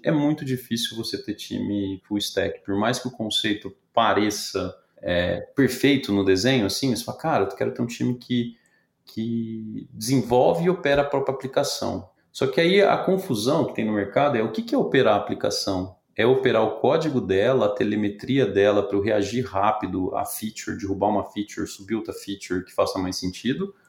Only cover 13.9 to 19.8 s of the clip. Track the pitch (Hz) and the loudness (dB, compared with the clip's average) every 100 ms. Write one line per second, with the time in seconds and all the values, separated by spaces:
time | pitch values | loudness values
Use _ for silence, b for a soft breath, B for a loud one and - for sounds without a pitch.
13.9 | 104 98 131 143 117 113 - 233 269 - | 0 0 2 2 2 0 -4 -2 0 2
14.9 | 139 110 101 - - - - - 92 92 | 4 4 4 0 -4 -2 -2 -2 -2 -4
15.9 | - _ - 117 131 123 110 110 - 120 | -10 _ 0 4 4 4 4 2 2 2
16.9 | 160 156 127 95 95 113 135 104 - 107 | 2 2 -2 2 2 4 4 2 0 -2
17.9 | 104 104 - 120 135 113 98 101 101 - | 0 -2 -4 -2 2 2 4 4 4 2
18.9 | 101 104 107 95 120 - 98 104 - | 0 2 2 0 -2 -2 0 2 0